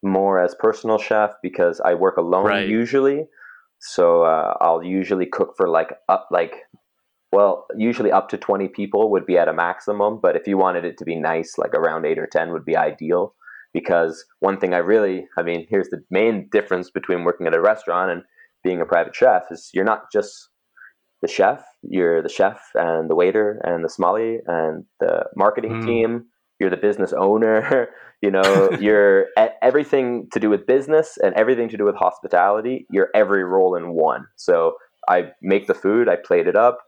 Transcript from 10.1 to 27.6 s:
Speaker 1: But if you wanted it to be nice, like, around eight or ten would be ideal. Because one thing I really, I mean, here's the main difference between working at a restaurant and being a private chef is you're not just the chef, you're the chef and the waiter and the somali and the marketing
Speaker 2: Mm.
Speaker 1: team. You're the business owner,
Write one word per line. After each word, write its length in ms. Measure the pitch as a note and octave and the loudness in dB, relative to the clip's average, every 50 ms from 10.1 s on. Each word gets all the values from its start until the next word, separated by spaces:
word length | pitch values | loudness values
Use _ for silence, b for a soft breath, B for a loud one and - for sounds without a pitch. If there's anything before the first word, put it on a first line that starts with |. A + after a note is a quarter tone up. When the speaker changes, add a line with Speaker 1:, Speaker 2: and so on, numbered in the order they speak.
| A2 A2 | 0 0
Speaker 1:
But 160 | F#2+ F2+ - | 0 0 0
if 120 | E2 - | 0 -2
you 100 | G#2 G2 | -2 0
wanted 260 | F#2+ F#2 F#2 F2+ F2 E2+ | 2 2 2 0 -2 -4
it 120 | F2 - | -6 -10
to 80 | - F2 | -8 -8
be 100 | E2 E2 | -8 -6
nice, 420 | E2 D2+ D#2+ E2 E2 E2 - - - | -4 -4 -2 -2 -4 -6 -6 -6 -6
like, 140 | - - - | -6 -2 -2
around 300 | - E2 E2 D#2 D#2+ D#2+ | 0 0 0 -2 -2 -4
eight 120 | D2+ D#2+ | -4 -4
or 80 | D#2 - | -4 -6
ten 240 | - - D#2 D#2+ E2+ E2+ | -4 -4 -4 -4 -4 -6
would 120 | D#2+ - | -10 -6
be 100 | - E2 | -4 -2
ideal. 600 | D#2+ D#2+ D#2 D2 _ D#2+ D#2 F2 F2+ F#2+ G#2+ _ B B B B B B B _ | 0 0 -2 -4 _ -4 -2 -2 -2 -2 -4 _ B B B B B B B _
Because 520 | E2+ E2+ - F2+ E2+ E2 E2 D#2+ - - _ _ _ | -8 -4 0 0 0 0 -2 -4 -10 -20 _ _ _
one 180 | - G2 G2 G2 | -2 -2 -2 0
thing 140 | - F#2 F2+ | -2 -2 0
I 60 | F2+ | 0
really, 480 | E2+ F2+ G#2+ A2+ G#2 G2 F#2 F2+ F2 _ - | 0 2 2 2 2 0 -4 -6 -10 _ -8
I 60 | - F2 | -6 -4
mean, 240 | E2+ E2+ E2+ E2 _ | -4 -6 -6 -6 _
here's 200 | A2 G2 F2+ - | -2 -2 -2 -4
the 140 | - D#2+ - _ | -8 -12 -10 _
main 400 | F#2 F#2+ A2 A#2 A2+ G2+ G2 - | -2 0 0 0 0 -2 -8 -2
difference 380 | - G#2+ G2+ - F#2+ F2+ F2+ - | -2 -2 0 0 -4 -4 -4 -6
between 340 | _ - - - F#2 F2 E2+ | _ -10 -4 -4 -4 -2 0
working 220 | F2 F2 - F2+ | -2 -2 -2 -2
at 80 | E2 E2 | 0 0
a 80 | E2 | 2
restaurant 480 | E2+ G#2+ G#2+ - - - E2+ F2+ F#2 F#2+ | 2 2 0 0 -2 -4 -2 -2 -2 -2
and 120 | F2 F2 - b b b b b b b _ | -4 -6 -10 b b b b b b b _
being 180 | F#2 F2+ F2 | -4 -2 -2
a 40 | E2+ | -2
private 300 | E2 F2+ E2+ E2 - - | 0 0 0 0 -2 -2
chef 280 | - B2 B2+ G#2+ F#2 - - | 2 2 4 4 2 -2 -6
is 180 | E2+ D#2 - - - | -18 -18 -18 -8 -4
you're 120 | F2+ F#2+ | -2 0
not 260 | A2 A2 G#2+ - _ | 0 -2 -2 -6 _
just 380 | - G#2+ G2+ G2+ - - - _ _ _ _ _ B B B B B B _ _ _ _ | -4 -4 -4 -4 -10 -20 -20 _ _ _ _ _ B B B B B B _ _ _ _
the 60 | - | -8
chef, 360 | E2 - - F#2+ G2+ C#3 - - - _ _ | -8 0 2 2 2 2 -2 -10 -20 _ _
you're 400 | - - - F#2 F2+ E2+ E2+ E2 | -16 -6 -2 0 0 2 2 0
the 80 | D#2 - | -2 -4
chef 320 | - - G2 G2 A2 - - - _ | -2 0 0 0 0 -6 -20 -8 _
and 340 | - F2 E2+ E2 D#2+ D#2+ D#2+ | -4 -2 0 -2 -2 -2 0
the 60 | D#2+ | 2
waiter 440 | E2 F2+ F#2 G2 G#2+ G#2 G#2 G#2+ A2 - | 2 2 2 2 0 0 -2 -4 -4 -4
and 200 | - F2 E2 E2 | -4 -4 -4 -4
the 60 | E2 | -6
somali 500 | - - F#2 F2 G2 A2 A2+ A2+ A2+ A2+ - | -4 -2 0 0 0 0 -2 -4 -4 -6 -6
and 380 | - E2+ E2 D#2+ D#2 D#2+ D#2+ D#2+ _ _ _ | -4 -4 -2 -2 -2 -4 -8 -12 _ _ _
the 260 | - E2+ E2 E2 - - - | -2 0 0 -2 -4 -6 -2
marketing 460 | - F#2+ G#2 - B2+ A2+ A2+ A2 A2+ | 0 0 2 2 0 -6 -6 -6 -6
Speaker 2:
Mm. 40 | A2+ | -4
Speaker 1:
team. 400 | A#2+ A#2 A2+ A2+ A2+ A#2 A#2 A#2+ _ _ _ _ _ _ _ | -2 0 0 0 0 -2 -6 -8 _ _ _ _ _ _ _
You're 100 | F#2+ F#2+ | -2 -2
the 80 | F2+ | -2
business 360 | F2 - G#2 G#2 G2+ F#2+ F2+ - | 0 0 -2 0 0 -2 -4 0
owner, 760 | - F#2+ G2 G#2 A2 A2+ A2 A2 A2 | 0 2 2 2 2 2 2 2 0